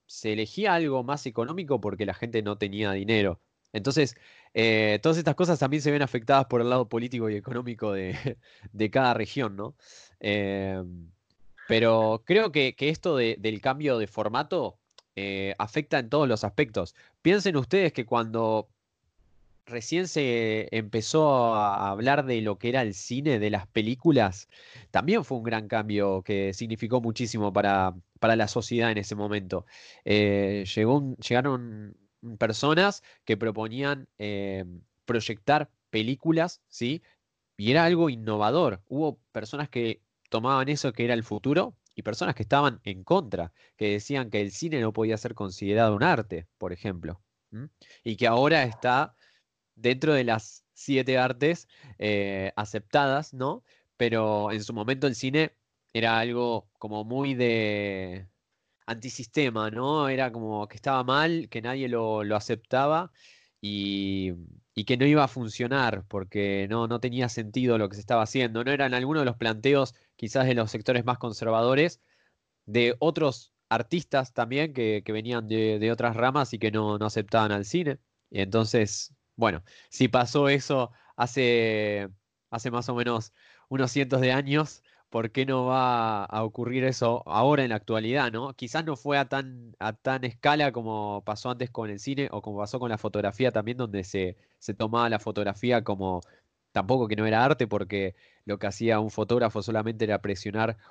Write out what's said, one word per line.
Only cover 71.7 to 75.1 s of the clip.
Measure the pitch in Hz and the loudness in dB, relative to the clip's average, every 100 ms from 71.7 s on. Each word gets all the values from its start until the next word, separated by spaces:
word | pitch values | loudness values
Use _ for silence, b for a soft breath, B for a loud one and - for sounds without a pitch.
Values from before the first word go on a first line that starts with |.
| 135 165 - _ _ _ _ _ _ - | 4 2 -2 _ _ _ _ _ _ -2
de | 113 120 120 | 2 2 2
otros | 151 160 151 120 - _ _ | 0 2 0 -2 -10 _ _
artistas | 113 120 175 - 139 127 | -2 0 -4 0 -2 0
también | - 117 135 160 | -4 -2 -2 -2
que, | 131 110 107 | -2 0 0
que | 92 | -2